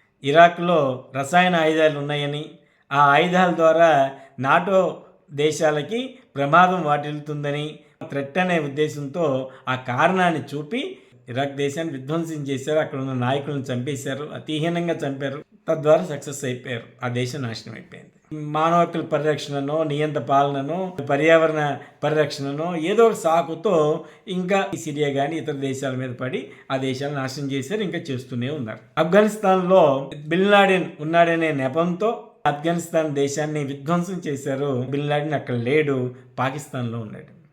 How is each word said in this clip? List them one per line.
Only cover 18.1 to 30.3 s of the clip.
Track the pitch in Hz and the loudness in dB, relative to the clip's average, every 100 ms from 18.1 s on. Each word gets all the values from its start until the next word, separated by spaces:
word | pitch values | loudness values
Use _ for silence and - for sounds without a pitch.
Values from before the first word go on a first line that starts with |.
| _ _ 151 151 | _ _ -10 -6
మానవ | 151 165 170 | 0 2 4
హక్కుల | 170 170 | 4 0
పరిరక్షణనో, | 143 151 151 147 143 143 139 156 | -2 0 0 -2 -4 -4 -2 -2
నియంత | 156 143 151 151 | 0 0 -2 -2
పాలననో, | 123 139 143 139 139 170 185 180 139 | 2 4 4 0 -4 -4 -6 -6 -2
పర్యావరణ | 143 156 165 160 156 147 123 - _ | 2 6 6 4 2 -2 -4 -12 _
పరిరక్షణనో | 143 151 151 - 139 143 170 175 | 0 2 0 -2 -6 -6 -6 -4
ఏదో | 160 214 226 | 0 4 4
ఒక | |
సాకుతో | 180 165 165 156 160 220 170 151 165 - - - | 4 2 2 0 -2 2 4 4 0 -4 -18 -8
ఇంకా | 180 180 196 185 | -6 0 0 0
ఈ | 170 | -4
సిరియా | 156 143 147 | -6 -2 0
కానీ | 135 143 160 | 0 -2 -2
ఇతర | 135 | -6
దేశాల | 143 139 131 139 127 | -4 -4 -4 -4 -4
మీద | 127 | -6
పడి | 120 127 196 - - - | -6 -6 -6 -10 -16 -6
ఆ | 135 | -4
దేశాలను | 135 127 143 143 | -2 -4 -4 -4
నాశనం | 131 131 139 | -6 -6 -4
చేశారు, | 139 123 214 | -4 -4 -4
ఇంకా | 202 170 | -4 -6
చేస్తూనే | 170 123 - 123 123 | -6 -8 -6 -6 -4
ఉన్నారు. | 151 110 110 - - | -6 -8 -10 -8 -2
ఆఫ్ఘనిస్తాన్లో | 165 196 214 214 190 185 180 190 156 135 139 147 | 2 4 4 2 2 2 4 6 6 4 -4 -12
బిన్ | 151 | -4